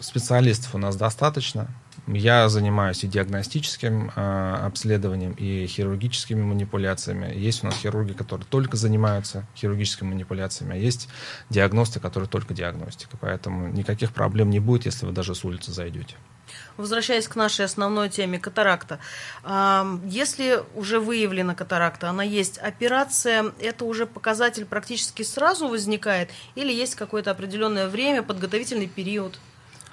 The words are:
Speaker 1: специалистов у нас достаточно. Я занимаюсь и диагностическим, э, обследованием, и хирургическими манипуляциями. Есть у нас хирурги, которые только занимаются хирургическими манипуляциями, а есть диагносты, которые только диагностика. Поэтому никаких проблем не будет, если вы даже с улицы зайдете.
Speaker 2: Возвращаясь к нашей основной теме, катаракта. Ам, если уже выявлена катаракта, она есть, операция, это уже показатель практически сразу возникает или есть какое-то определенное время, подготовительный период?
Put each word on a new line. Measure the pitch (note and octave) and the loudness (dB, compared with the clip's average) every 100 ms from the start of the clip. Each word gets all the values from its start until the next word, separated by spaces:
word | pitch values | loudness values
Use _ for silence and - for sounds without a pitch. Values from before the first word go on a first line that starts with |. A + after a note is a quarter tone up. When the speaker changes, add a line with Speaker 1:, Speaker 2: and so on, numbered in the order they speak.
Speaker 1:
специалистов | - B2+ - B2 B2+ G#2+ - | -6 -4 4 6 6 4 0
у | G2 | -2
нас | G2+ G2 | -2 0
достаточно. | A2 A2 D3 D3+ B2+ A2 A2+ - - - - | 0 2 2 2 -2 -4 -6 -10 -18 -14 -4
Я | G#2 A2+ A#2+ A2 | 2 6 8 8
занимаюсь | G#2+ G#2 G#2 G2 F2+ | 6 4 4 2 0
и | G2 | 0
диагностическим, | G2 F#2+ G2 G2+ D#3 D3 - A#2 A2 - - | 0 0 -2 -2 -4 -4 -4 0 0 0 -2
э, | G2+ G2 F#2 F#2+ | 0 0 0 -2
обследованием, | G2+ - A2 G#2+ G2 F#2+ F2+ | -4 -2 2 2 2 -2 -2
и | - G2 F#2+ F2+ | -2 -2 -2 -2
хирургическими | - G2 G2 A#2+ - - A2 | -2 -2 0 -2 -2 -2 0
манипуляциями. | G#2 G2+ G2+ G2+ F#2+ F#2 - F#2+ F#2 G2+ | 2 0 0 0 0 0 -4 -4 -4 -2
Есть | G#2 A2+ | 0 0
у | - | -2
нас | |
хирурги, | G2+ G#2 G#2+ G#2 | -2 -2 -2 -2
которые | G2 - - - | -4 -6 -8 0
только | C3+ C3 B2 | 0 2 0
занимаются | A2 G#2+ G#2+ G2+ G2 F#2+ G#2 | 2 4 4 2 -2 -8 -10
хирургическими | - G#2 G2+ G#2 - F#2+ | -4 -2 0 -2 -2 -4
манипуляциями, | F#2+ F#2 F#2+ F#2+ - F#2+ F#2 | -4 -4 -6 -6 -6 -6 0
а | |
есть | A#2+ A#2+ - - - - - | 0 0 -6 -14 -14 -14 -2
диагносты, | G#2 G2 A2 A#2 G2+ | 4 6 6 2 0
которые | F#2+ F#2+ F#2+ | -4 -4 -2
только | G2 G#2 | -4 -4
диагностика. | E2+ F2 E2+ - - - A2 | -4 -4 -6 -10 -14 -16 -10
Поэтому | G2 F#2+ F#2+ F#2 F2+ | -6 -6 -4 -4 -2
никаких | G2+ G2+ G#2+ A2+ | -2 -2 0 -2
проблем | - G#2 G#2 G#2 | 0 0 4 4
не | G2+ | 4
будет, | G#2+ B2 G2 | 4 2 2
если | - | -4
вы | F#2 | -4
даже | F#2 F#2 | -4 -4
с | F2+ | -4
улицы | F#2 F2+ - | -6 -6 -8
зайдете. | F2+ F2 - - - - - - - - - | -8 -8 -8 -12 -16 -20 -20 -20 -20 -18 -10
Speaker 2:
Возвращаясь | G#3 A3+ A3+ A#3+ A3+ | -4 -2 2 0 0
к | A3+ | 0
нашей | G#3+ - | 0 2
основной | G3 - G3+ G#3 G3+ | -2 0 0 0 0
теме, | - F#3 F3+ | -2 -2 -2
катаракта. | G3 G3+ G#3 F3 - D3 - - - - | -4 2 4 4 0 -10 -10 -12 -12 -12
Ам, | - G3 G3 G3 F#3+ F3+ F#3 | -2 2 6 4 2 -2 -4
если | G3+ C#4 - C4 A#3+ - | -2 -2 0 2 2 0
уже | G#3+ G3 A3+ | -8 0 0
выявлена | A3 A#3 G#3 F#3+ F3+ | 2 0 2 2 -2
катаракта, | F3 F3+ F3+ E3+ - F3 | -2 -2 2 2 0 -4
она | F#3 | -2
есть, | G3+ G#3 F#3+ - | 0 0 0 -2
операция, | G#3+ - A#3+ B3+ C4+ - A#3+ A3+ G#3+ - | -8 -2 2 2 2 2 4 2 2 -2
это | A3 A#3 | -6 -4
уже | A#3+ A3 A3+ | -4 -2 -4
показатель | - A3 A3 A#3+ A#3 G#3 | -2 -2 2 2 0 -4
практически | G#3 - A#3+ - - | -6 -4 -4 -4 -4
сразу | A3 - D4+ F#4 D4 | -6 2 2 4 0
возникает | A3+ G3+ G#3+ G#3+ F#3 F3 - - | 0 0 0 2 0 0 -6 -14
или | - C#4 | -4 -2
есть | A#3+ B3 - | 0 -2 -4
какое-то | G#3 G#3+ G3 | -4 -4 -2
определенное | F#3+ F#3+ G3+ A3 G#3 F#3+ | -4 -4 -2 0 2 0
время, | G#3 C4+ C4+ | 0 2 2
подготовительный | G#3+ F#3+ F#3 G#3 B3 A#3+ F#3+ | 0 -4 -2 -2 -2 -2 -4
период? | - F#3+ G#3 F#3 - - - - - - | -4 -4 -4 -6 -10 -20 -20 -20 -20 -20